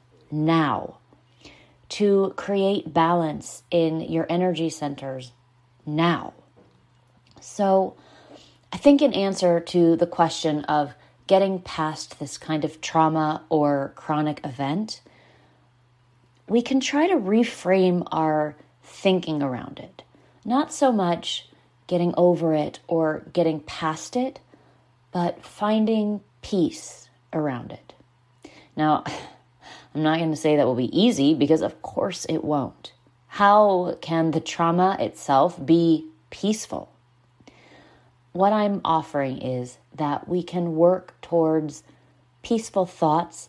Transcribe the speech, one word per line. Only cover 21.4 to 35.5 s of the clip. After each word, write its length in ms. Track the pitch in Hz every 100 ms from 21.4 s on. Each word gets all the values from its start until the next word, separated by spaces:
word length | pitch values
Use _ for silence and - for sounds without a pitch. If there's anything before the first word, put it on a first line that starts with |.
| - _ _ _ -
getting 280 | 180 175 -
over 380 | 180 165 165
it 260 | 156 147 - -
or 380 | 165 160 156 -
getting 280 | 175 160 156
past 560 | - - 160 160 - 247
it, 240 | 254 - _ _ _ _ _ _ _
but 320 | 180 175 -
finding 760 | - - 208 220 220 220 208 208 _ _
peace 640 | - 196 151 - - - - _ _
around 400 | 160 151 120 113
it. 220 | - _ - _ _ _ _ - - _ -
Now, 280 | 156 147 -
<sighs> 880 | - - - _ _ - - -
I'm 80 | 147
not 180 | 156 165
gonna 160 | 160 151
say 200 | 156 147
that 100 | 131
will 100 | 123
be 220 | 123 -
easy 360 | 233 170 139
because 280 | 151 143 160
of 200 | 104 -
course 420 | - - 196 175 -
it 180 | 160
won't. 480 | - 147 123 - - _ _ _ _
How 680 | - 202 208 208 185 180 -
can 300 | - 165 165
the 100 | 156
trauma 560 | - - 170 175 185 196
itself 640 | 107 - - 135 170